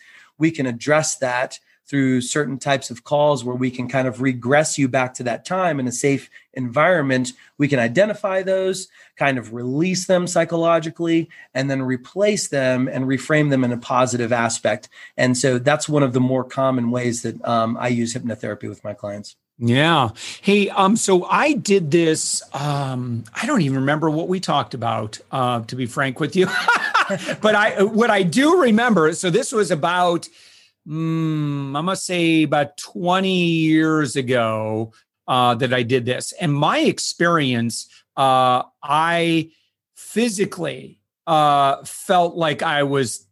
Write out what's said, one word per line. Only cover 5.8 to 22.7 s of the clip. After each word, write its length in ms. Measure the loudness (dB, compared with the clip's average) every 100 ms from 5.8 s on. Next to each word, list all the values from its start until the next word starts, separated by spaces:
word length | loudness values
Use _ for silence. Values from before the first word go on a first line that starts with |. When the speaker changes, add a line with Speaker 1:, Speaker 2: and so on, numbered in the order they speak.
| -4
Speaker 1:
a 60 |
safe 360 | -2 0 0 -4 -20 _
environment. 800 | -8 -4 0 2 2 2 0 -2 -8 _ -2
We 100 | 0
can 100 | 2
identify 640 | 2 2 2 0 -4 -2
those, 460 | 0 0 -2 -4 -10 _ -16 -4
kind 220 | -2 -2
of 140 | -6
release 540 | -8 -4 -2 0 -2 0
them 200 | 0 0
psychologically, 1000 | -2 -2 0 2 2 -2 -6 0 0 -2 -10 -10
and 160 | -4 -4
then 120 | -2
replace 640 | -2 -4 -6 0 0 0 -2
them 400 | 0 0 0 -2
and 160 | -2
reframe 460 | -2 -2 0 2 2
them 120 | 2
in 80 | 0
a 40 | -2
positive 560 | -2 0 0 0 0
aspect. 560 | 0 0 0 -2 -2 -8 -20 -10 -2
And 200 | 0 2
so 220 | 0 0
that's 300 | 2 0 0
one 140 | 0
of 100 | 2
the 60 | 2
more 240 | 0 0
common 480 | -4 -2 0 0 -2
ways 320 | -2 -2 -4
that, 220 | -6 -6 -2
um, 300 | 0 0 -2
I 100 | -2
use 260 | -2 -2
hypnotherapy 540 | -4 -6 -6 -8 -8 -10
with 140 | -12
my 120 | -12
clients. 420 | -10 -10 -10 -14 -20 _ -4
Speaker 2:
Yeah. 520 | 2 4 4 4 2 -4 -14 -6
Hey, 260 | 2 2 2
um, 260 | 2 2 2
so 280 | 2 2
I 280 | 2 0 2
did 400 | 0 2 2 4
this, 500 | 2 2 0 -2 -6 -8
um, 720 | -6 -4